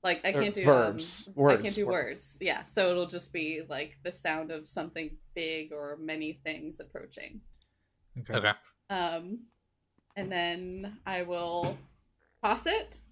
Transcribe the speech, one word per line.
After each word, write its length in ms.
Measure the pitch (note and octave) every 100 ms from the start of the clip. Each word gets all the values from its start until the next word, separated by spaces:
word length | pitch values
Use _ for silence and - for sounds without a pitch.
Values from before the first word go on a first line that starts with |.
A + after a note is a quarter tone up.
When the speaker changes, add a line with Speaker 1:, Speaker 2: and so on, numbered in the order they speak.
Speaker 1:
like, 200 | F#3 F3 F#3
I 40 |
Speaker 2:
Or 120 | D3
Speaker 1:
can't 120 | G3+
do, 100 | G3+ C#3+
Speaker 2:
verbs. 600 | C3 A2 G#2 - - -
Speaker 1:
um, 60 | -
Speaker 2:
Words, 240 | C#3+ A2+
Speaker 1:
I 20 |
can't 120 | G#3 G#3
do 100 | G3
Speaker 2:
words. 220 | F3+ C3
Speaker 1:
words. 280 | D#3+ - -
Yeah, 220 | F#3 -
so 260 | - - F#3
it'll 160 | F3+ E3+
just 240 | F3 -
be, 280 | E3+ D#3 D#3 D#3+
like, 320 | C#3 D3+ -
the 80 | F3
sound 400 | F3 E3+ D#3 D#3+
of 160 | D#3+ D#3
something 500 | - E3 E3 D#3 D#3 - F3
big 360 | D#3+ D#3+ D#3
or 240 | D3+ C#3+ D3
many 360 | D#3 D#3 D#3
things 460 | C3+ D#3+ D#3 D#3 -
approaching. 600 | - - - - - G#3 - - - _ _ _ _ B2+
Speaker 3:
Okay. 140 | A2+
Speaker 4:
Okay. 200 | A#2+ G#2 G#2 - _ -
Speaker 1:
Um, 560 | F#3+ E3+ E3 F3 A#3 - _ _ _ _ _ _ G3+
and 160 | F#3+
then 680 | F3+ E3+ F3 F#3 F#3 G3 G#3+ -
I 160 | F#3
will 540 | F3 F3 E3+ E3+ E3+ C3+ - _ _ _ _ _
toss 220 | G#3 A#3 E4
it. 320 | G#4+ A4 - -